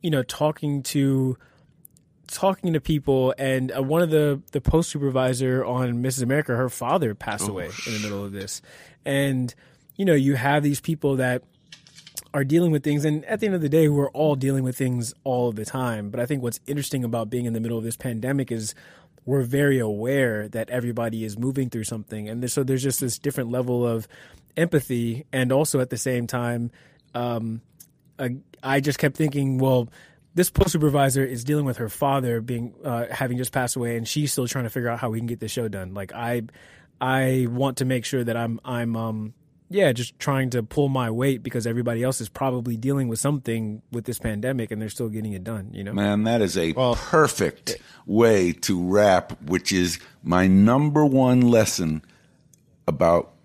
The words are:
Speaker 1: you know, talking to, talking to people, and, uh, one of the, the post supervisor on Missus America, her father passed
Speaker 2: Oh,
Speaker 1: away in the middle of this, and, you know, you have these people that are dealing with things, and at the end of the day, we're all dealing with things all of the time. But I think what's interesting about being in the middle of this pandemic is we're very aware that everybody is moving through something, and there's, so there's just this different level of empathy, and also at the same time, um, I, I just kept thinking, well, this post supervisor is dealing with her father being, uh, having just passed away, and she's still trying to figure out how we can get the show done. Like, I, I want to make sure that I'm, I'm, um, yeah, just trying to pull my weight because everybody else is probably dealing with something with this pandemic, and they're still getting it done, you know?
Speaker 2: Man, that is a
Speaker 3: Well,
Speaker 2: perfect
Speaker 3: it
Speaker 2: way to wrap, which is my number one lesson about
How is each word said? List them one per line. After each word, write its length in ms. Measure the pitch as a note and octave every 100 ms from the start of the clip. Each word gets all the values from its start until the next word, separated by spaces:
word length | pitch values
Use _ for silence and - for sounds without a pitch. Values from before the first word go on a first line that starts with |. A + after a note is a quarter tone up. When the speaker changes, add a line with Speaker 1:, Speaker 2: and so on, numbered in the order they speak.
Speaker 1:
you 80 | F3+
know, 120 | D3
talking 600 | B2 - D3+ D#3 D3 C#3+
to, 520 | C3 C#3+ C#3 C3+ C3 B2+ _ _ _ _ - _ _ _ -
talking 460 | - F#3+ F#3+ F3+
to 60 | D#3+
people, 540 | - D3+ C#3 C3+ B2+ -
and, 340 | C3+ C3 C3 C3+
uh, 60 |
one 200 | C3+ D#3+
of 80 | E3+
the, 300 | D#3 D3 C#3 -
the 80 | C#3+
post 300 | - D#3+ E3+
supervisor 760 | D3+ C#3 C3 B2+ B2+ C3 B2+
on 360 | B2 B2 B2+ A#2+
Missus 200 | B2+ C3
America, 320 | B2 C#3 D3
her 140 | A#2+ B2+
father 460 | - B2 F3 C3
passed 340 | G2+ - G#2 G2+
Speaker 2:
Oh, 40 |
Speaker 1:
away 180 | G2 E2+ F#2+ -
in 60 |
the 40 | A2
middle 220 | G#2 G2+
of 80 | G2+
this, 280 | G2 G2+ - - - - _
and, 500 | - C#3 C#3 C3 B2 - _ _ _ -
you 80 |
know, 100 | G3
you 200 | D3+ C3+ C#3
have 260 | C3 D3
these 180 | D3 C#3+
people 360 | - D#3+ D3 C3+
that 260 | B2+ B2+ _ _ _ - _ - - - -
are 100 | D3
dealing 260 | C3+ D#3+ F3
with 140 | D3+
things, 200 | D3+ D3 D#3
and 180 | D3+
at 160 | C#3 A3
the 60 | G#3+
end 80 |
of 80 | F#3
the 60 | D3+
day, 180 | D#3 D#3
we're 220 | C#3+ C#3
all 260 | C3+ D#3 C#3
dealing 260 | C3 C3+
with 140 | B2+ B2
things 380 | C3 B2 A#2 -
all 240 | C3+ B2 B2
of 80 | A2
the 80 |
time. 460 | G#2+ C3 B2+ A2 G2+
But 100 | A#2+
I 60 | A#2+
think 160 | C#3+
what's 180 | A#2+ - -
interesting 360 | C#3+ C3+ C#3
about 280 | B2 A#2 A2
being 160 | B2 A#2+
in 80 |
the 60 | A2+
middle 180 | A#2 A#2
of 60 |
this 120 | A2+ A2+
pandemic 560 | C3 A2+ B2 C#3 C3
is 220 | A2+ G#2+ - - - _ _
we're 180 | - C#3
very 360 | A#2+ C#3 C#3+ C3+
aware 680 | A2 G#2 A#2 C#3 B2+ G#2+ G#2+
that 180 | A2+ A2+
everybody 540 | B2 A#2+ A#2 A#2 A2+
is 140 | A2 G#2
moving 320 | B2+ C3+ C3
through 140 | A#2
something, 440 | G#2+ A2+ - G#2+ G#2
and 140 | A#2
there's, 100 | B2
so 100 | C#3+
there's 200 | C3 C3
just 180 | C3+ B2
this 180 | B2+ -
different 320 | C#3+ C#3 A#2+
level 360 | B2 B2 B2 A#2+
of 200 | A2+ G#2+ - - - _ -
empathy, 680 | E3+ D#3 - A#2+ A#2 A#2 -
and 180 | C3 B2+
also 300 | C3+ D#3 C#3+
at 80 | B2+
the 80 | A#2+
same 300 | C3+ B2 A#2+
time, 440 | B2+ A#2+ A#2+ A#2 _ - _ _
um, 480 | A#2+ A#2+ A#2 A2+ A2+ _ _ - _ _ -
I, 180 | B2+ C3 - -
I 180 | C3 C#3
just 180 | C#3+ C3+
kept 180 | D3 -
thinking, 400 | D#3 C#3+ C3+ C3
well, 320 | C3+ B2+ A#2 - - _ _
this 160 | E3+ F3+
post 220 | - F#3+
supervisor 520 | D#3+ D3+ C#3+ C#3 C3
is 180 | C3 B2
dealing 200 | B2 D3+
with 140 | C#3 A#2+
her 100 | A2+
father 520 | - C#3+ C#3 B2+ A#2
being, 340 | A#2 A#2+ A#2+ -
uh, 220 | C#3+ A#2 A#2+
having 280 | - C3 B2
just 140 | B2+
passed 220 | C#3 B2 C3+
away, 200 | A#2+ A#2
and 100 | A2
she's 260 | D3+ D3
still 140 | - B2
trying 180 | C3+
to 60 | A#2+
figure 180 | C3 A#2+
out 100 | A#2
how 120 | B2
we 80 | A2+
can 80 | A#2
get 140 | A#2+
the 80 | A2
show 200 | - A2+
done. 260 | G2+ F#2
Like, 180 | G2 F#2+
I, 300 | - A#2+ A#2+ A2+ - - - _ _
I 460 | B2+ C3 C3 C3 B2
want 280 | A#2+ C3+ B2+
to 60 |
make 200 | B2+ B2+
sure 180 | A2+ C3
that 140 | A#2 A2+
I'm, 240 | A#2 A2+
I'm, 320 | - A#2+ A#2 A2+
um, 380 | A2+ A2 G#2+ - _ _ _
yeah, 220 | F#3+ F3
just 260 | B2 A#2+ _
trying 320 | - C3+ C3
to 120 | B2
pull 260 | A2 - C#3+
my 220 | C3+ A#2+
weight 320 | A2+ C3+ C3
because 240 | A#2 A#2+ A2+
everybody 360 | A#2 A#2+ A#2
else 180 | B2+ C3
is 80 | A2
probably 480 | - C3+ B2+ B2 A2+
dealing 300 | B2 C#3 B2+
with 100 | A2+
something 640 | C#3 D3 B2+ A2+ G#2+ A2 _
with 120 | A#2 A2
this 120 | A#2
pandemic, 520 | A2+ G#2 B2 C3+ A2+
and 100 | G#2+
they're 80 | A2
still 200 | - A#2
getting 240 | G#2+ G#2+
it 100 | G2
done, 260 | F#2+ A2 G2
you 120 | -
know? 80 | G2
Speaker 2:
Man, 320 | G2+ G2+ G#2
that 160 | A2 A#2
is 160 | G2 E2
a 160 | E2
Speaker 3:
Well, 220 | E2 B2+
Speaker 2:
perfect 760 | A#2 - D#3+ D3 - F2 - -
Speaker 3:
it 120 | - - - -
Speaker 2:
way 460 | G#2 A#2 G#2 F2+
to 280 | D#2+ - F#2
wrap, 580 | F2+ G2+ G#2 F#2 - -
which 280 | G#2+ F#2+ -
is 260 | F#2+ F2+ E2 - -
my 240 | C2 F2+ F#2+
number 580 | F#2+ G#2+ B2+ D3 D3
one 380 | D3+ C3+ B2+ B2+
lesson 600 | A#2+ A#2 G#2+ - E2+ D#2 - _ _ _ _ _ _ _ -
about 460 | D#2 E2+ E2+ - _